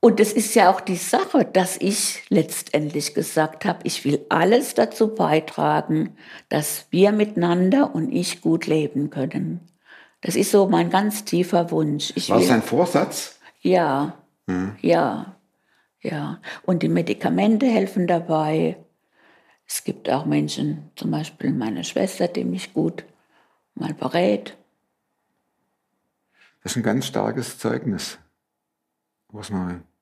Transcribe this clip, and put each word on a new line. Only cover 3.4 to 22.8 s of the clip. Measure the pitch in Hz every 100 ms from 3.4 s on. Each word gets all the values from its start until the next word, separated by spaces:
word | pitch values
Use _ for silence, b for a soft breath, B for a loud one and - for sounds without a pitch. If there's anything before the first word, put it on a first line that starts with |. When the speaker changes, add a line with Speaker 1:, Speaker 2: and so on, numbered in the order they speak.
| 156 -
Speaker 1:
hab, | 196 170 -
ich | -
will | 143 147 -
alles | 160 175 240 277
dazu | - - - 220
beitragen, | 214 165 156 160 - 151 151 151 156 160 B B B B
dass | 147 156 - -
wir | 160 196
miteinander | 214 208 - 175 175 185 269 285
und | - 160
ich | - 180 -
gut | 160 165 165
leben | 156 147 139 147
können. | 147 131 - 160 170 - _ b b b b
Das | -
ist | 175 202
so | 208 190
mein | 175 170
ganz | 185 208 208
tiefer | - 175 175 175 170
Wunsch. | 160 156 147 - -
Ich | -
Speaker 2:
War | 107
das | -
Speaker 1:
will |
Speaker 2:
dein | 120
Vorsatz? | - 123 175 143 170 - - - b b
Speaker 1:
Ja, | - 185 160 135 147 - _ _ -
Speaker 2:
Mhm. | 92 95 107
Speaker 1:
ja, | - 117 135 98 - - _ _ _ _ _ _
ja. | - 151 147 - B B
Und | - 180
die | 160
Medikamente | 165 170 - - 175 202 220 262
helfen | 220 196 202 175
dabei. | 170 170 156 156 160 160 - - _ b b b b b b _
Es | -
gibt | - - -
auch | 131 156
Menschen, | 147 151 - 147 151 - -
zum | -
Beispiel | 151 156 - -
meine | - 110 107
Schwester, | - - 185 - 180
die | -
mich | 180 180 -
gut | -